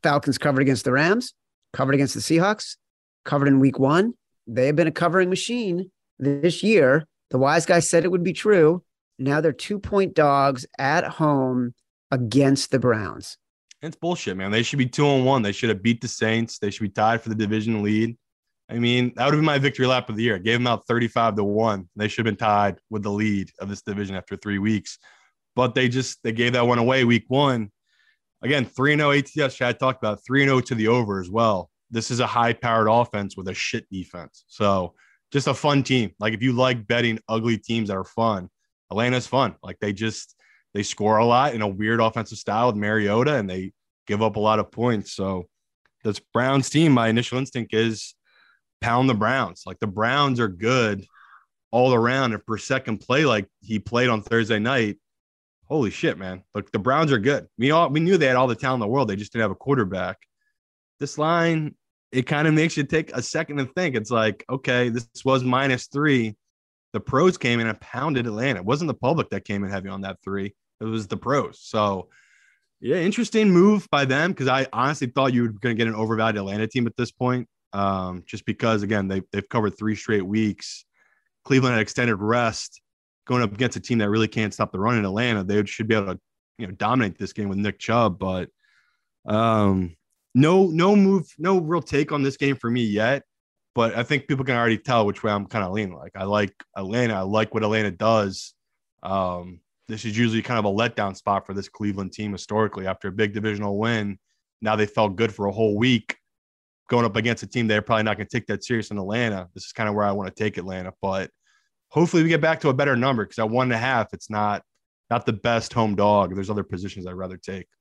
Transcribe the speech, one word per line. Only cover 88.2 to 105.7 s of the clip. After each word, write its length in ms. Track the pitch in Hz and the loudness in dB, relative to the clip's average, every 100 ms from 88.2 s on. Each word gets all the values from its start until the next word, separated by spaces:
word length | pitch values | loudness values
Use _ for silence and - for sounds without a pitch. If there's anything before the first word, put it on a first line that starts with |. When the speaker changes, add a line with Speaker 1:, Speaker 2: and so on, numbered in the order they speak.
| 95 92 90 _ _ _ _ _ _ _ - | -4 -4 -8 _ _ _ _ _ _ _ -4
Speaker 2:
um, 680 | 107 113 110 101 95 90 - _ _ _ | 0 2 4 4 2 -2 -8 _ _ _
no, 340 | 120 147 190 190 | 4 6 6 4
no 280 | 160 185 208 | 4 4 6
move, 300 | 190 196 151 - | 6 4 0 -6
no 220 | 170 190 | 0 2
real 240 | 156 170 | 2 -4
take 300 | 135 143 143 | 0 -2 0
on 100 | 147 | 0
this 160 | 139 131 | -2 0
game 180 | 139 135 | -2 0
for 140 | 117 | -2
me 140 | 123 | -2
yet. 400 | 113 101 113 139 _ _ _ _ _ | 0 2 2 0 _ _ _ _ _
But 200 | - 113 | 0 0
I 80 | 110 | 0
think 260 | 120 147 - | -2 -2 -2
people 160 | 135 | -4
can 120 | 131 120 | 0 0
already 220 | 117 113 | 2 0
tell 260 | - 120 | 2 2
which 180 | 104 98 | 2 0
way 80 | 113 | -2
I'm 160 | 104 98 | -2 -2
kinda 220 | 113 95 | -4 -4
leaning. 260 | 98 101 82 | -4 -6 -10
Like, 160 | 85 98 | -18 -10
I 80 | |
like 300 | 95 104 98 _ - - | -2 0 -2 _ -18 -12
Atlanta. 380 | 98 113 120 | -4 0 0
I 60 | 101 | -2
like 340 | 95 107 110 | 0 0 0
what 80 | 113 | -2
Atlanta 280 | 107 110 104 | 0 0 -2
does. 640 | 85 110 113 101 90 - _ _ _ _ _ | 0 2 2 0 -6 -16 _ _ _ _ _
Um, 580 | - 98 92 90 87 87 _ _ - | -6 -4 -4 -6 -12 -20 _ _ -14
this 160 | 110 | -10
is 120 | 110 107 | -6 0
usually 260 | 120 113 | 2 0
kind 160 | 107 120 | -2 -2
of 60 | |
a 100 | 104 | 0
letdown 420 | 98 117 117 101 95 | 0 -2 -2 -6 -4
spot 280 | - 98 | -2 -2
for 100 | - | -2
this 140 | 98 95 | -10 -10
Cleveland 440 | - 104 98 95 | -6 -4 -4 -8
team 200 | - 107 | -8 -8
historically. 540 | 95 - 107 107 98 95 | -8 -4 -2 -2 -2 -8
After 220 | 92 101 | -6 -8
a 40 | |
big 220 | 95 107 | -2 -2
divisional 440 | 104 107 101 104 101 | -2 -4 -4 -4 -2
win, 400 | 110 117 101 98 _ _ _ _ | -2 -2 -4 -8 _ _ _ _
now 140 | 110 | -2
they 120 | 107 107 | 0 0
felt 300 | - 107 92 | 0 0 0
good 180 | 113 | -2
for 120 | 101 101 | -2 -6
a 60 | |
whole 240 | 98 110 | 0 0